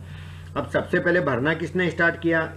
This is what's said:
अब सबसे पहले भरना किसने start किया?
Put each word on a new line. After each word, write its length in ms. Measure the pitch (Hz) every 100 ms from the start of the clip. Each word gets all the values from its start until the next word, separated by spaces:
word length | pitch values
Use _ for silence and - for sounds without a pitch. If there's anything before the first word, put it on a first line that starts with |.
| - - - - - -
अब 120 | -
सबसे 280 | 151 - 180
पहले 220 | 180 170
भरना 300 | 143 120 147
किसने 340 | 165 170 185 175
start 300 | - 175 -
किया? 220 | 170 165 160